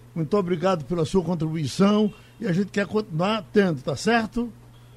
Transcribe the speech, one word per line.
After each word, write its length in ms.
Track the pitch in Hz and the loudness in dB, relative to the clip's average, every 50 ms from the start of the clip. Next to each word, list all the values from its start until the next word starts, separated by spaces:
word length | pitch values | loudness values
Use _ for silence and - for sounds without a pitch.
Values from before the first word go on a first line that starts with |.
| - - - | -20 -10 -6
muito 200 | 170 160 139 208 | -6 -2 0 0
obrigado 480 | 208 190 170 180 160 156 185 190 165 143 | 0 2 0 -2 0 2 0 0 0 -2
pela 200 | - 180 175 156 | -4 -2 -2 -2
sua 180 | - - 190 170 | 0 0 0 0
contribuição, 880 | 165 180 165 160 156 156 165 151 127 - - 190 202 208 208 214 202 - - - - - - | 0 -2 -2 -2 -4 -2 -4 -4 -4 2 2 4 4 4 4 2 0 -2 -6 -16 -20 -14 -6
e 80 | 220 220 | -4 -2
a 40 | |
gente 200 | 165 180 208 190 | 0 0 -2 -2
quer 160 | - 202 202 196 | -2 -4 -4 -2
continuar 500 | 196 214 214 - 165 156 175 202 220 220 | -2 -2 -4 -2 -2 -2 0 0 0 -2
atento, 460 | 190 - - 208 196 185 160 131 127 | -6 0 2 4 4 4 2 -2 -4
tá 120 | 170 143 | -6 -6
certo? 560 | - - 214 233 233 220 - - 233 240 233 - - - - - - - - - | -2 0 2 2 2 0 -2 -4 -6 -6 -6 -8 -14 -20 -20 -20 -20 -20 -20 -20